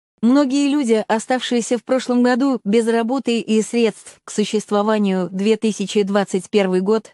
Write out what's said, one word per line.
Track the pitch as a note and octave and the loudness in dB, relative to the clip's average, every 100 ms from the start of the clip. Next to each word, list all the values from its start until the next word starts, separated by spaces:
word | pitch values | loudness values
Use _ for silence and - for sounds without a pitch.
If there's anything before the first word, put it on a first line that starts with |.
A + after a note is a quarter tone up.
| _ _ | _ _
Многие | A3+ C#4 C#4 C#4 C#4+ | 2 2 2 0 0
люди, | D4 A#3+ A3 - | 0 2 0 0
оставшиеся | G#3+ - B3+ - A#3+ G#3 A#3+ | -4 -2 -4 -2 -2 -2 -4
в | |
прошлом | - C4 - B3 | -2 -2 0 2
году | B3 B3 C#4 B3+ | 2 2 0 0
без | G3 A3+ A3+ | 0 0 2
работы | A3+ A3+ C4+ A#3+ A#3 | 0 0 -2 -2 -2
и | - A3 | 0 0
средств | G#3 A#3+ A3+ - - - | 0 0 0 -2 -12 -20
к | - | -8
существованию, | - G#3 G#3+ - G#3 G#3 G#3+ G3+ F#3 F3 | -4 -2 -2 -2 -2 0 0 0 0 -4
две | F#3 G3+ A3 | -2 0 0
тысячи | A3+ - F#3+ G#3 | 0 -2 -2 0
двадцать | G3 G3+ F#3+ F#3+ - | 0 0 0 -4 -2
первый | G#3 F#3+ F#3 | 0 2 0
год | F#3+ A3 - | 0 -2 -4